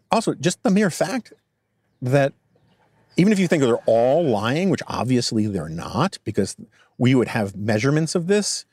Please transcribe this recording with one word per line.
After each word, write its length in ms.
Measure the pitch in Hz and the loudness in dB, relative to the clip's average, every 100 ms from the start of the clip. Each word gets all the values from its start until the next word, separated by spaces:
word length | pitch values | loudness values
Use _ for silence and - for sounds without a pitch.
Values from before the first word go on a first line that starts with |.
| - | -2
also 220 | 214 180 | 0 0
just 300 | - 165 - | -2 -2 -2
the 80 | 247 | 0
mere 180 | 196 196 | 2 0
fact 440 | - 156 262 - - _ _ _ _ _ - | -2 -4 -6 -8 -20 _ _ _ _ _ -8
that 320 | 123 139 139 - _ _ _ _ _ _ _ - | 0 2 2 -4 _ _ _ _ _ _ _ 2
even 160 | 196 | 2
if 60 | 196 | 4
you 80 | 175 | 2
think 140 | 165 | 2
they're 140 | 123 117 | 2 2
all 380 | - 113 127 156 | 2 2 4 2
lying, 460 | 156 101 110 151 190 | 2 0 0 0 0
which 120 | 135 - | -2 -4
obviously 580 | - 113 123 - 110 107 | -4 0 0 0 -2 -2
they're 220 | 95 78 | -4 -6
not, 480 | 82 69 98 190 - | -8 -6 -2 -2 -4
because 320 | - 101 95 - - _ _ - | -6 -4 -4 -6 -20 _ _ -2
we 180 | 123 | 2
would 140 | 131 104 | 2 2
have 260 | 117 101 | -2 -4
measurements 600 | 95 107 107 135 151 160 | -6 -2 0 2 0 0
of 120 | 185 170 | -2 0
this, 380 | 208 202 - - | 0 -2 -6 -12